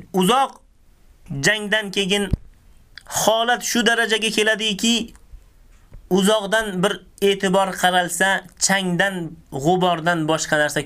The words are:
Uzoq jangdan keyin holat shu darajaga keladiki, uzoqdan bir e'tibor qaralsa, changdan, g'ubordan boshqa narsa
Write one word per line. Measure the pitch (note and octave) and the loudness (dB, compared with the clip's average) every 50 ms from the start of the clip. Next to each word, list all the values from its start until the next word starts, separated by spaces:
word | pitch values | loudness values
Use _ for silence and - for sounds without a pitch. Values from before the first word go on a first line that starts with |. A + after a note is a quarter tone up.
| - - - | -6 -4 -2
Uzoq | F#3 F#3 F#3 A#3+ C4+ C4+ - - - _ _ _ _ _ - - _ _ - - - - - C#3 C#3 C#3 | 0 2 4 4 2 2 -2 -4 -14 _ _ _ _ _ -20 -20 _ _ -20 -20 -20 -14 -10 -6 -2 0
jangdan | G#3 G#3+ G#3+ G#3 G3+ G#3 A3 G#3 G3 F3+ | 0 0 0 -2 -2 -2 -2 -2 -2 -4
keyin | G3+ G3 F3+ G3+ G3+ G3+ F#3+ - - - - - - - - - - - _ - - - - - - | -2 0 0 0 0 0 -2 -4 -6 -6 -8 -20 -20 -20 -20 -20 -20 -20 _ -20 -20 -14 -8 -4 0
holat | - G3+ A3 A3+ A#3 A#3+ B3 - - | 2 2 2 2 2 2 0 0 0
shu | - - A#3+ A3 | -2 0 2 2
darajaga | A#3 A#3 A3+ A#3 G#3 A3 G#3+ A3+ A3 A3 | 2 2 2 0 0 0 0 0 0 0
keladiki, | A3 G#3 A3 A3 G3+ A3 G#3+ G3+ - A3+ A#3 A#3 A3 A3+ - - - - - - - - - _ - - - - - _ - - - - - | 0 2 2 0 0 -2 -4 -2 -2 0 0 0 0 -2 -6 -12 -20 -20 -20 -20 -20 -20 -20 _ -20 -20 -20 -20 -20 _ -20 -20 -14 -6 0
uzoqdan | F3 G3 F#3+ G3+ G#3+ A3 G3 F#3+ G#3+ A3+ A3 G#3 F#3 F#3 F3+ | 0 2 4 4 2 0 0 0 -2 -2 0 -2 -2 -2 -2
bir | G#3 F#3+ - - - - - G3+ G3 | -2 -2 -4 -12 -16 -6 0 0 0
e'tibor | F#3+ G3 G3 F#3+ F#3 G3 G3 F#3+ F#3 - | 0 2 0 2 2 2 2 0 -2 0
qaralsa, | F#3 F3+ F#3 F3+ F3 E3+ - F3 F#3+ G3 F#3+ F3+ - - - - - | 0 2 2 2 0 0 0 0 0 0 0 -2 -4 -10 -8 -4 -2
changdan, | - F#3+ G3 F#3+ F3+ F3 E3+ G3 G3+ F#3+ F3 E3 D3+ E3 - - - | 0 0 0 0 0 0 0 0 0 -2 -4 -8 -10 -12 -16 -16 -12
g'ubordan | D3 C#3 C3+ E3 F#3 F#3 F#3 F3+ E3+ D#3+ D#3 F3 F3 E3 D#3 D#3 | -8 -2 0 2 2 2 2 0 0 0 0 -2 0 0 0 0
boshqa | D#3+ D3+ - - D#3 D3+ | 0 -2 0 0 0 0
narsa | D3+ C#3+ - D3+ C#3+ | 0 0 -2 -4 -4